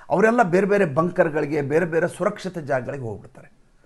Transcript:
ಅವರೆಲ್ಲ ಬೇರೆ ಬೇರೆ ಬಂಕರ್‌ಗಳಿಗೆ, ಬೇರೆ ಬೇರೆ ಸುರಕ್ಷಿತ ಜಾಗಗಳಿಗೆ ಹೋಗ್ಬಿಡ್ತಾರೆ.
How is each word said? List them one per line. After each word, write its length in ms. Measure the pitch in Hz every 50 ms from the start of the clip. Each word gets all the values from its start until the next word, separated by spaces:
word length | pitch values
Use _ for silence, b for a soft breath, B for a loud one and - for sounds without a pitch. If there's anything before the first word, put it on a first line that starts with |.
| b b
ಅವರೆಲ್ಲ 320 | - 175 202 220 233 247 233
ಬೇರೆ 240 | 180 160 185 202
ಬೇರೆ 180 | 190 202 202 190
ಬಂಕರ್‌ಗಳಿಗೆ, 760 | 156 131 151 165 180 175 - 208 170 147 156 151 143 151 151 139
ಬೇರೆ 240 | 127 143 165 180
ಬೇರೆ 220 | 165 165 165 170 165
ಸುರಕ್ಷಿತ 500 | 170 - 180 202 202 - - 190 180 175
ಜಾಗಗಳಿಗೆ 460 | 151 131 143 131 123 127 131 143 127
ಹೋಗ್ಬಿಡ್ತಾರೆ. 440 | 113 104 87 - - - - - - _ _ _ _ _ _ _